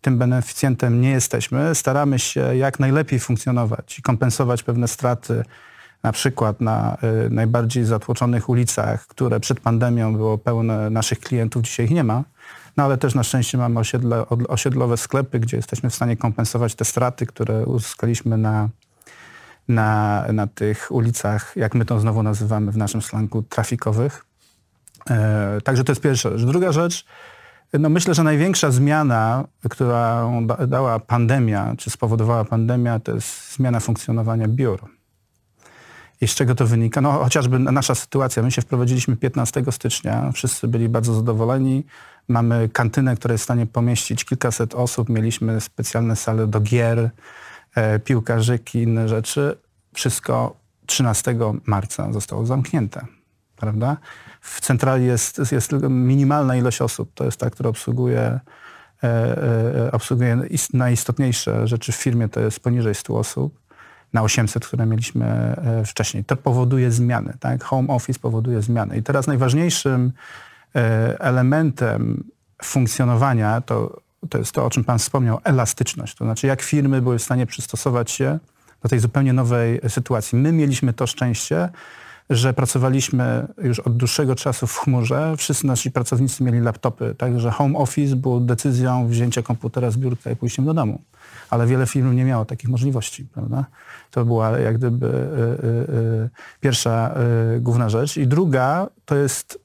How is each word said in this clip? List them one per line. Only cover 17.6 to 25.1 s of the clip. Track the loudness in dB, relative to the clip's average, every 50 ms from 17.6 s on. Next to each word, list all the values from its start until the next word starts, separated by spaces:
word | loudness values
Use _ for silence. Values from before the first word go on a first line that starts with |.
| 0
uzyskaliśmy | 0 -2 -2 -4 -6 -6 -2 -2 -2 -2 0 -2 -2 0
na, | 2 2 2 2 0 0 -2 -4 _ _ _ _ _ -20 -20 -20 -20 -20 -20 -20 -20 -20 -20 -20 _ _
na, | 0 2 2 4 4 2 2 2 2 0 0 0 0 0
na | 0 0
tych | -2 _ -2 -2 -2 -2 -4 -6 -4
ulicach, | -2 0 0 0 0 -2 -2 -2 -2 -2 -4 -6 -4
jak | -2 -2 0 2
my | 0 0
to | 2 0 0
znowu | 2 2 2 2 0
nazywamy | 0 0 -2 -2 -2 0 0 0 0
w | 0
naszym | -2 -2 -2 -2 -4
slangu, | -6 -4 -4 -4 -4 -2 -2 -4
trafikowych. | -6 -4 -4 -4 -2 -2 -4 -4 -2 -2 0 0 0 -2 -4 -8 -20 _ _ _ _ _ _ _ _ _ _ _ _ -20 _ -20 -4
E, | -2